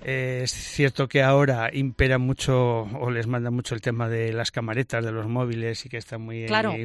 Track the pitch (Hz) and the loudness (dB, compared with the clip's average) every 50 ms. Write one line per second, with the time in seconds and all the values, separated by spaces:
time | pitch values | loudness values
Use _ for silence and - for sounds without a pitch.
0 | - 131 131 131 131 127 127 127 127 123 - - - - - - 143 135 - - | -6 -4 -4 -2 -2 -2 -2 -2 -2 -4 -4 -6 -8 -6 0 2 4 4 4 2
1 | 139 - - 139 131 135 139 139 143 135 127 117 113 - - 139 135 131 120 - | 0 2 4 4 6 8 6 6 6 4 2 2 0 -2 0 -2 -2 0 2 2
2 | 135 131 131 127 127 131 135 - - 139 131 127 123 120 117 113 110 101 113 - | 4 4 4 4 2 2 0 0 0 2 4 4 4 4 2 0 -2 -4 -6 -4
3 | 120 123 120 117 110 120 127 120 120 120 120 123 - - 120 110 - 127 117 120 | -4 -2 -2 -2 -2 -2 -2 -2 -2 -2 -2 -2 -4 -4 -6 -4 -2 -2 -2 0
4 | 117 113 117 113 113 113 113 117 113 - - 127 117 110 110 127 127 - - 117 | -2 -2 -2 -2 -2 -2 -2 -2 -4 -4 -4 -4 -4 -2 -2 -2 -2 -2 -2 -2
5 | 113 113 110 110 107 110 120 127 127 120 113 113 113 117 113 - - 120 120 113 | -2 -2 -4 -4 -4 -2 -2 0 0 -2 -2 -2 -4 -4 -4 -6 -8 -10 -10 -12
6 | - - 117 113 113 113 113 113 113 110 214 220 220 - 113 113 | -10 -10 -10 -10 -10 -8 -8 -8 -4 0 0 0 0 0 -2 -4